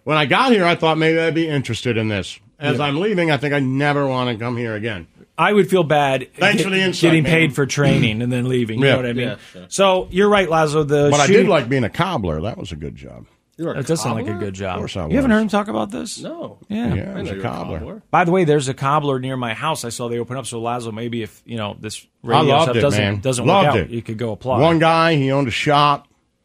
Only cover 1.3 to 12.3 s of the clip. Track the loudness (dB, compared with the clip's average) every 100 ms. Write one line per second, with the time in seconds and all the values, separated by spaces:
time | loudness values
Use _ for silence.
1.3 | 0 0 -2 -2 -4 -2 -2 0 -2 -6
2.3 | -12 _ -6 -2 -2 -2 -2 0 0 2
3.3 | 0 0 0 0 0 0 0 0 -2 -2
4.3 | -4 -6 -6 -6 -6 -6 -8 -12 _ -12
5.3 | -2 2 4 4 2 4 2 2 0 -4
6.3 | -2 2 2 0 0 0 2 4 4 4
7.3 | 2 2 0 -2 0 2 4 2 0 -2
8.3 | -2 0 -2 -2 2 4 2 0 -4 -4
9.3 | -8 -14 -20 -8 0 2 2 0 2 4
10.3 | 4 2 2 2 0 2 2 4 4 6
11.3 | 6 6 2 2 0 0 0 -2 -2 -2